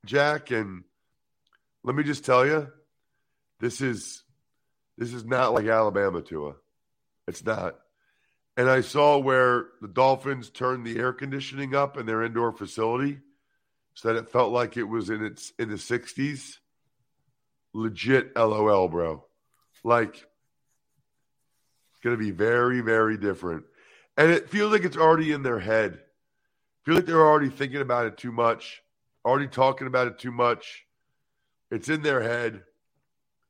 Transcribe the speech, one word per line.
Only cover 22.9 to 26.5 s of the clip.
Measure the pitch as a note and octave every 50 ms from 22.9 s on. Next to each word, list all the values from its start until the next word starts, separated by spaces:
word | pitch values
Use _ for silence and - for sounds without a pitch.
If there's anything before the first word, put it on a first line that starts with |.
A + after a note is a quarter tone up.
| A2+ A2+ A2 A2 A2
different. | G2+ G2+ G2+ F#2 - - F2 E2 D#2 - _ _ _ _ _ _ _ _ _ -
And | - D3+ E3
it | E3+ - - -
feels | - G#3 G#3 G#3+
like | G#3+ G#3 F3
it's | E3+ C#3
already | D#3+ D#3+ D#3+ E3 D#3+ D#3+ D3+
in | D3 C#3+ C3+
their | B2+ A#2+ G#2+
head. | F2+ G#2+ A2 A2 A2 G2 E2+
I | - - _ _ _ _ _ _ _ _ _